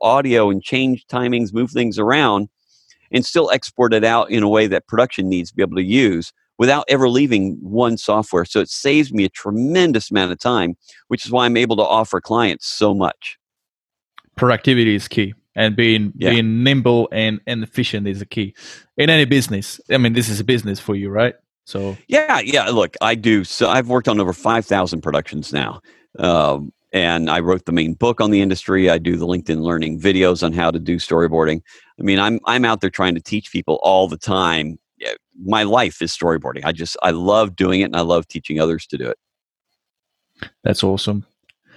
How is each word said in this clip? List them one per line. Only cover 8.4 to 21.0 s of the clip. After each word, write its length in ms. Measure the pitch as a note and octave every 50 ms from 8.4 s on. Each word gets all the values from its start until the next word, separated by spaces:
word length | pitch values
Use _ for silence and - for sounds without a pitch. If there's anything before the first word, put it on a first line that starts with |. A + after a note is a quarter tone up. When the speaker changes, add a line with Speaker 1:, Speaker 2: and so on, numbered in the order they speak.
| E2+
Speaker 1:
So 140 | - - G#2+
it 100 | F2 -
saves 420 | - - - C#3 C#3+ D3+ D3+ C3+ A#2
me 100 | G#2+ G2
a 60 | F#2
tremendous 840 | - - - G#2 G#2 A2+ B2 C#3+ E3+ F#3 F3+ E3 B2+ A2 - -
amount 200 | G#2 G2+ F#2+ F2+
of 80 | F2 -
time, 360 | - B2 B2 A2 E2+ F2 F2 - _ - - - _ _
which 180 | B2 - -
is 60 | -
why 140 | A#2+ B2+ B2
I'm 120 | A#2+ A#2+ A#2
able 180 | B2 A2+ A2 G#2
to 60 | G#2
offer 360 | C#2 F#2 A2 A2 - - F2+
clients 460 | - - A2+ A#2 A#2 G2 D2 - - -
so 260 | - - G#2+ G#2 G2+
much. 440 | G2 F#2 D#2 - - - - - - _ _ _ _ _ _ _ _ _ _ _ _ _ _ _ - _ _ _ -
Speaker 2:
Productivity 580 | B2+ B2 A#2 G#2+ - C#3 C3 A#2+ A#2 A2 G#2
is 120 | G2 - -
key, 260 | - - G#2 F#2+ G#2+ - _ _ _
and 200 | G2+ A2 A2 G#2
being, 380 | A2+ A#2 A2+ A2 A2 G#2+ G2+ -
Speaker 1:
Yeah. 160 | - E2+ F#2
Speaker 2:
being 320 | A#2+ A#2 A2+ A2 A2 A#2 B2
nimble 460 | C3+ C#3 C3+ A#2 B2 A#2+ A#2+ A2+ -
and, 300 | - A2 A2 A2 G#2+ G2+ - -
and 160 | A#2+ A2+ A2
efficient 440 | - - - A#2+ - - G#2 G2+ G2+
is 140 | G2 G2+
a 60 | G2+ -
key 260 | - A#2 A2+ G2+ - - - - - - - _ _
in 140 | - D3 D#3
any 160 | E3 D#3 C#3+
business. 560 | B2 C#3+ C#3 B2+ - G#2+ G2 G2+ - - - - -
I 80 | - C3+
mean, 160 | A#2+ A#2 A#2
this 160 | B2 A2+ A2
is 100 | G#2+ G2
a 40 | G2+
business 360 | - B2+ A#2 G2+ G#2 G2 -
for 160 | - - G#2
you, 140 | G2